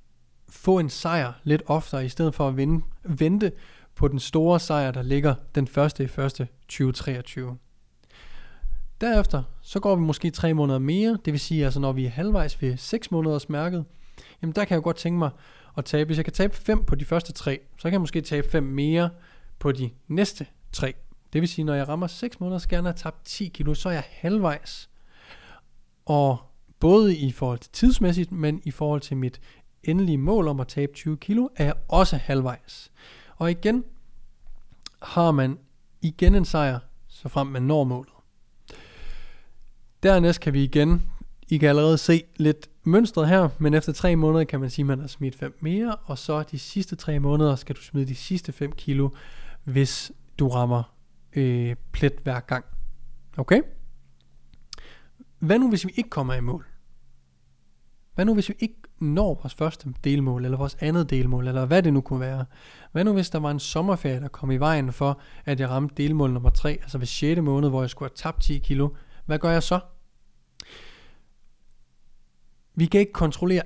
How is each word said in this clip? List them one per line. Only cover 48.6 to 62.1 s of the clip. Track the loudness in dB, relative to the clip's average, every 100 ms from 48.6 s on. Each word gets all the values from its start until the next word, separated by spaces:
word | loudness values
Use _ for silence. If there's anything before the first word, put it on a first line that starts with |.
| -8
kilo, | -6 -2 0 0 -4 -14 -12 -12 -10
hvis | -2 0 2 -2 -10 -16 -10 -2
du | 0
rammer, | 2 0 0 -2 -12 -20 -20 -8
øh, | -2 0 0 -2 -6 -8
plet | 0 0 0
hver | -4 -6
gang. | -4 -6 -4 -4 -4 -6 -10 -14 -10 -4
Okay? | 4 4 4 -6 -12 -14 -20 -20 _ -20 -20 -20 -18 -18 -18 -20 -20 -20 -20 -4
Hvad | 2 4
nu, | 4
hvis | 2 -2
vi | -6
ikke | -4
kommer | -4 -2
i | -2
mål? | -2 -4 -10 -20 -20 -20 -20 -20 _ _ _ _ _ _ -20 -20 _
Hvad | 0
nu, | 2
hvis | 2 0
vi | -4
ikke | -6 -8 -18 -6
når | 0 2 2
vores | 0 -6
første | -4 -4 -4 -10 -4
delmål, | 0 0 0 -2
eller | -2 -2
vores | -4 -4
andet | 0 0 2
delmål, | 2 2 2 0
eller | -2 2
hvad | 4
det | 4
nu | 2
kunne | 0